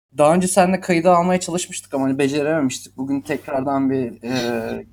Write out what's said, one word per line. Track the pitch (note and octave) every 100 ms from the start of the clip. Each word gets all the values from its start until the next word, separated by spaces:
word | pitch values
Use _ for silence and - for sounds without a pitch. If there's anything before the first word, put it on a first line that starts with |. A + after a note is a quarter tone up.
| _ C3
daha | D3
önce | F3+ F3+
seninle | G3+ F3+ F#3
kaydı | F#3+ E3 F3+
almaya | F3 F3+ F#3
çalışmıştık | F3 F3 - - -
ama | C3+
hani | C3+ C3+
becerememiştik. | C#3 D3 C#3+ D#3+ C3 - - -
Bugün | C3+ C#3
tekrardan | D3 C#3 - C3+ C#3 C#3 C3+
bir, | C3+ A#2+ G2+
e, | A#2 B2+ A#2+ A#2 A2+ A2+ A2